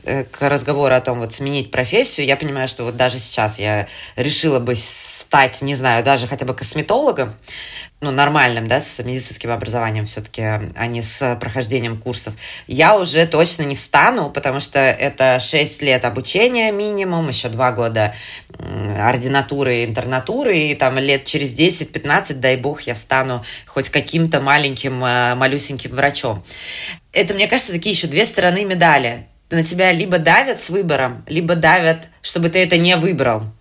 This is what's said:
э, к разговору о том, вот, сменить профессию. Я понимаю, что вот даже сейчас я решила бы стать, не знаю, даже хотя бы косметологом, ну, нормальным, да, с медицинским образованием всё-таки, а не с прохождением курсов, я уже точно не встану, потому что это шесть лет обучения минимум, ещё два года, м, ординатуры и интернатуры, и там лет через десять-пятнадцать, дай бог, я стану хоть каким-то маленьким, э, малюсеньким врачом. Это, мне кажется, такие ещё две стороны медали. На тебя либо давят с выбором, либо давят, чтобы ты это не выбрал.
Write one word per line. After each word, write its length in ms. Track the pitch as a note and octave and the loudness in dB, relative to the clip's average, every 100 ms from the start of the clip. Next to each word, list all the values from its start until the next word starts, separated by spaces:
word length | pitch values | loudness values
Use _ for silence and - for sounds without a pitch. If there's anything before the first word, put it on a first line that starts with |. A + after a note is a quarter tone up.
э, 200 | - C3+ | -6 -4
к 260 | B2+ - C#3+ | -6 -2 0
разговору 440 | C#3+ B2 C#3+ C#3 B2+ | 0 0 0 2 2
о 60 | |
том, 180 | C3 A#2+ | 2 -4
вот, 140 | A2+ | -4
сменить 360 | - C#3 C#3+ - | -6 -4 -4 -4
профессию. 560 | - B2 A3 C4+ - C#3 | -4 0 2 0 0 0
Я 100 | C#3 | 0
понимаю, 320 | D#3 C#3 C3 | -2 -4 -4
что 160 | - | -4
вот 140 | A#2+ B2 | -6 0
даже 220 | B2+ B2 | 0 0
сейчас 400 | - - G#2+ G#2 | -4 -2 -2 -2
я 280 | G#2 G#2 F#2 - - - | -2 -2 -4 -10 -12 -4
решила 440 | C3+ D3 D#3+ C3 | -2 0 2 2
бы 160 | A#2+ A#2 | 0 -2
стать, 840 | - - - - - D3 C3 - | -4 -6 -6 -6 0 2 2 0
не 140 | C#3 C#3 | -4 -2
знаю, 280 | C3 A#2 | 2 2
даже 240 | B2 C3+ B2 | 4 2 0
хотя 180 | C3+ B2+ | -4 -6
бы 80 | - | -4
косметологом, 800 | - D3+ - A#3 D4 D#3+ A#2 A2 - - - - - - | -2 -2 0 2 2 0 -4 -8 -16 -14 -14 -14 -16 -8
ну, 120 | C#3+ | -2
нормальным, 560 | C3 C#3+ D3+ B2+ A#2 A2+ | 2 4 4 2 2 0
да, 120 | B2 | 0
с 240 | - - | 0 -4
медицинским 460 | A#2+ B2+ - - A#2 | -6 -6 -6 -6 -4
образованием 560 | A2+ A2 A#2+ A2+ G#2+ G#2 | -4 -4 -4 -2 -4 -6
всё-таки, 360 | - G#2+ - | -8 -10 -6
а 440 | A2 G#2+ G#2 F#2 A#2 | -2 -2 -4 -6 -6
не 140 | A#2+ | -4
с 340 | G#2+ - C3 A#2+ | -4 -2 -2 -2
прохождением 580 | B2+ C3 A2 B2+ A#2 A2 | -6 -6 -2 -2 -2 -6
курсов, 380 | B2+ A2+ A2 G#2+ - - - | -6 -8 -8 -10 -14 -14 -4
я 280 | B2+ E3 G#3+ | 2 6 6
уже 300 | F3 D#3 E3 | 4 2 4
точно 380 | D#3 E3 - | 4 2 2
не 120 | D3 C#3 | -2 -2
встану, 540 | - D3 G3 B3 C#3+ | 0 4 4 4 -2
потому 300 | - C#3 C3+ | -4 -4 -2
что 200 | - C#3 | -2 2
это 600 | C3+ B2+ C3+ - C3 B2 | 2 2 -2 2 4 4
шесть 420 | - D#3 D3+ - | 2 0 0 0
лет 240 | C#3+ B2+ A#2+ | 2 2 2
обучения 680 | G2+ - F#3+ A#3+ B3 A3 | -4 -2 2 2 4 0
минимум, 560 | G3+ G#3 G3+ F#3+ E3+ D#3 | 0 -2 -2 -2 -2 -2
ещё 220 | B2 B2 | -2 -2
два 220 | A2+ B2+ | 0 0
года, 420 | A#2 A#2 A2 G#2 - - - - - | 2 0 0 0 -2 -14 -16 -18 -16
м, 360 | - G2+ G#2 G2+ | -10 -6 -4 0
ординатуры 760 | A2+ B2+ C3 C#3 C3 C#3 B2+ A#2 | 2 2 2 0 0 0 0 0
и 80 | A#2 | 0
интернатуры, 720 | A2+ A#2 C3 D#3 A#3+ C4 E3+ | -4 -2 -4 -2 0 2 2
и 180 | D3+ D3 | 2 2
там 240 | C3 C3 | 0 2
лет 260 | C#3 C#3 - | 2 2 0
через 280 | D3 C#3 | -2 -2
десять-пятнадцать, 840 | A#2+ F3 F3 C#3+ - D3 F3 F#3+ C3+ | 2 2 2 -4 -6 0 0 0 -2
дай 160 | C3 B2+ | 0 0
бог, 260 | C3+ D#3 | -2 -6
я 140 | - A#2 | -6 -6
стану 480 | - C3 C3+ B2 - - - | -2 0 0 -4 -8 -14 -8
хоть 240 | C#3 C3+ | -4 -2
каким-то 520 | D3 - E3 E3 D3 | -2 0 0 2 2
маленьким, 600 | C#3 D3 C#3+ B2+ C3+ B2+ | 4 4 2 -2 -4 -2
э, 300 | B2 B2 B2 | 0 2 2
малюсеньким 580 | B2 C3 C#3 - C3 B2+ B2+ | 2 0 0 -4 -6 -8 -4
врачом. 480 | C#3 - B2+ G2 - - - - - - _ | -4 -2 -4 -6 -10 -14 -10 -10 -10 -12 _
Это, 200 | - F#3+ | -2 -2
мне 140 | G3 G#3 | 0 0
кажется, 240 | C4 - | 0 0
такие 240 | E3+ G3+ F#3 | -2 -2 -2
ещё 120 | D#3 | 0
две 200 | D3+ G#3+ | 0 0
стороны 360 | - F3+ F#3 | 2 2 2
медали. 600 | G3+ F3+ E3+ C#3+ B2 A#2+ - _ - | 0 4 6 6 2 -4 -12 _ -4
На 140 | E3 | -2
тебя 280 | D#3+ F3+ F#3 | 0 2 2
либо 280 | E3+ G3+ F3+ | 2 2 2
давят 400 | D#3+ G3+ C4+ - | 4 4 4 -2
с 100 | - | -2
выбором, 540 | F#3+ F3 C#3 B2+ A#2 - | -2 0 0 -2 -4 -6
либо 300 | D#3+ E3 E3+ | -2 0 2
давят, 540 | D#3+ F3+ E3 D#3+ - _ | 4 6 4 0 -4 _
чтобы 280 | - F3 E3 | -6 -2 0
ты 100 | F#3 | 2
это 180 | F3+ E3+ | 4 4
не 180 | E3+ F3+ | 4 4
выбрал. 480 | F3 D#3 B2 G#2+ G#2+ - | 2 2 0 0 -4 -12